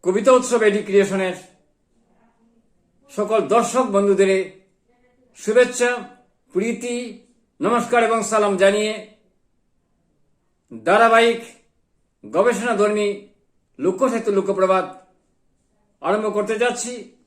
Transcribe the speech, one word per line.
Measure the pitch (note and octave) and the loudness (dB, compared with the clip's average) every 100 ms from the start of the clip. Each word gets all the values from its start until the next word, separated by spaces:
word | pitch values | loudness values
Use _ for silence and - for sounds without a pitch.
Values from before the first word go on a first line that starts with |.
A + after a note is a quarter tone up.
কবিতা | F3 F#3+ G#3+ | -2 0 4
উৎসব | B3+ - A#3 | 4 2 0
এডি | G#3+ G#3 | 2 0
ক্রিয়েশনের | G3 G3 G3 F#3+ F#3 F3+ - _ _ _ _ _ _ _ _ _ _ _ _ _ _ _ _ | 0 0 0 -2 -6 -8 -16 _ _ _ _ _ _ _ _ _ _ _ _ _ _ _ _
সকল | - G3+ A3 - | -6 0 0 4
দর্শক | A3+ - B3+ | 2 2 0
বন্ধুদের | A#3+ G3 G3+ F#3+ G3 F#3+ F#3 - _ _ _ _ _ _ _ _ | 0 0 2 2 2 2 -4 -12 _ _ _ _ _ _ _ _
শুভেচ্ছা, | - A3 B3 B3 B3 B3 F#3+ - _ _ _ | 0 2 2 0 -2 -2 -10 -20 _ _ _
প্রীতি, | F3+ A3+ - A#3+ A#3+ A#3+ G3+ _ _ _ _ | -4 -4 -6 -6 -8 -8 -16 _ _ _ _
নমস্কার | F#3+ A#3 - A#3 | -2 0 2 2
এবং | A3+ A3+ | 2 0
সালাম | G3+ A3 G#3 F#3 | 0 0 0 2
জানিয়ে | G3 G#3 G#3+ G#3+ - _ _ _ _ _ _ _ _ _ _ _ _ _ _ _ _ A2+ A2 | 2 2 -4 -6 -14 _ _ _ _ _ _ _ _ _ _ _ _ _ _ _ _ -8 0
ধারাবাহিক | G#3 A3+ A3+ A#3 A#3 - - _ _ _ _ _ _ G#2+ | 4 6 6 4 -2 -8 -20 _ _ _ _ _ _ -6
গবেষণাধর্মী | D3 A3+ G3 A#3+ G#3+ G#3 G#3 G#3 G3+ - _ _ _ _ - | 0 0 0 -2 0 0 0 -4 -6 -14 _ _ _ _ -6
লোকসাহিত্য | D3+ F#3+ C4 A3+ G#3+ | -4 0 -2 -2 -2
লোকপ্রবাদ | G3 F3 G3 F#3 F#3 - - _ _ _ _ _ _ _ _ _ _ | -2 -2 -2 0 0 -2 -12 _ _ _ _ _ _ _ _ _ _
আরম্ভ | D#3+ G#3 G#3+ | -4 -2 -2
করতে | G#3 G#3 G#3+ | -4 -4 -2
যাচ্ছি। | A#3+ A#3+ A#3+ B3 G3 _ | -2 -2 -10 -12 -16 _